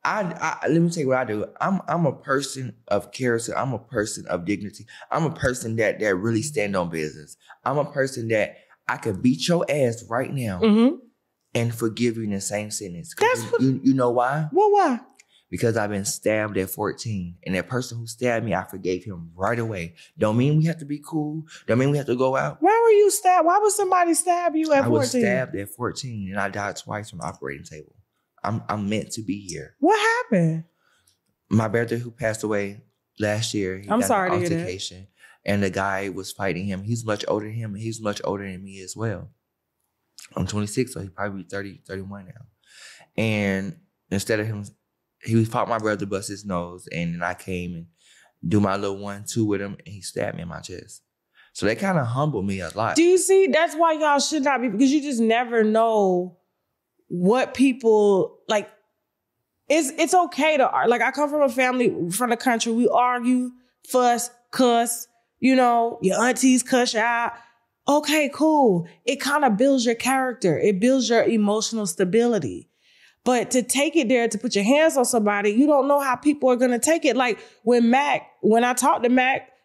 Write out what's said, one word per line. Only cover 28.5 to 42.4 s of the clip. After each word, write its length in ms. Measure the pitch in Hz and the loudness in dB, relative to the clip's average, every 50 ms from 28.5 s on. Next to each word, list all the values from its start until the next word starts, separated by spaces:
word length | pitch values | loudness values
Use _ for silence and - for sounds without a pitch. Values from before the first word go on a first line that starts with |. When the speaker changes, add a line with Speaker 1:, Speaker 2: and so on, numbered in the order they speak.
| 113 113 113 - | -6 -6 -6 -6
Speaker 1:
I'm 220 | 104 107 101 98 | -6 -4 -4 -4
meant 220 | 107 107 - - | -4 -4 -4 -6
to 100 | - - | -10 -12
be 180 | 107 95 95 101 101 92 | -8 -8 -8 -8 -8 -12
here. 280 | 82 76 78 - _ _ | -12 -12 -14 -16 _ _
Speaker 2:
What 180 | 277 339 427 427 | 2 2 2 2
happened? 680 | 415 440 453 480 494 480 - 185 170 160 160 160 165 _ _ _ _ _ _ _ _ _ _ _ _ _ _ _ _ _ | 2 0 0 -2 -2 0 0 2 2 2 0 -2 -8 _ _ _ _ _ _ _ _ _ _ _ _ _ _ _ _ _
Speaker 1:
My 200 | - 110 110 110 | 0 0 2 2
brother 280 | 101 117 117 117 120 117 | 0 -2 -2 0 -4 -6
who 140 | 120 120 | -6 -10
passed 320 | 113 _ 117 110 107 107 - | -12 _ -4 -4 -4 -2 -4
away 380 | 107 107 101 101 98 101 110 _ _ _ _ _ _ _ - | -2 -2 -2 -2 -4 -8 -14 _ _ _ _ _ _ _ -4
last 340 | 104 104 107 107 113 - - | -2 -2 -2 -2 -4 -4 -4
year, 240 | 107 101 92 92 92 | -4 -4 -4 -6 -8
he 120 | 101 104 | -6 -4
Speaker 2:
I'm 120 | 202 233 | -2 -2
Speaker 1:
got 60 | 247 294 | 0 2
Speaker 2:
sorry 220 | 247 202 185 180 | 2 0 0 0
Speaker 1:
an 20 | 180 | -2
Speaker 2:
to 60 | 180 | -2
hear 80 | 175 175 | -2 -2
that. 60 | 165 165 | -2 -4
Speaker 1:
altercation, 500 | - - 90 95 - - 92 92 98 - _ _ - - - _ _ | -4 -6 -8 -10 -10 -12 -12 -16 -20 -20 _ _ -20 -20 -20 _ _
and 180 | - 101 101 101 | -2 0 0 0
the 60 | 95 | 0
guy 400 | 87 98 95 98 98 95 98 101 | -2 -2 -2 -2 -2 -4 -6 -6
was 220 | 87 95 92 - - | -8 -10 -12 -12 -10
fighting 320 | _ 101 98 90 87 95 | _ -4 -4 -4 -4 -4
him. 180 | 101 98 92 98 | -6 -6 -6 -6
He's 220 | 104 120 117 117 | -6 -6 -6 -4
much 180 | 110 104 101 - - | -4 -4 -4 -2 -4
older 160 | - 107 107 | -4 -4 -4
than 100 | 107 107 | -6 -10
him, 180 | 117 113 110 101 | -10 -10 -10 -10
and 80 | 98 | -8
he's 200 | 113 113 110 110 | -8 -10 -10 -6
much 180 | 110 104 101 - - | -6 -6 -6 -6 -6
older 180 | - 95 98 101 | -6 -6 -6 -8
than 180 | 98 92 90 | -10 -12 -12
me 200 | 95 98 98 98 | -14 -16 -16 -16
as 160 | 95 90 - 104 | -16 -16 -10 -6
well. 320 | 110 113 101 85 87 - _ _ _ _ _ _ _ _ _ _ _ _ _ _ _ _ _ - - - - | -6 -6 -6 -8 -12 -16 _ _ _ _ _ _ _ _ _ _ _ _ _ _ _ _ _ -20 -20 -14 -6
I'm 100 | - 87 | -6 -6
twenty-six, 480 | 92 - 104 104 104 - 131 127 - - | -4 -4 -6 -6 -4 -2 -4 -4 -4 -4
so 60 | - | -12
he 80 | 98 98 | -12 -12
probably 360 | 87 - 98 104 98 98 90 | -10 -8 -8 -8 -8 -10 -14
thirty, 360 | _ - 101 98 98 92 - _ _ | _ -12 -12 -12 -12 -16 -20 _ _
thirty-one 380 | 98 95 95 98 101 101 95 | -12 -12 -12 -12 -14 -16 -18
now. 200 | 92 - - | -20 -20 -20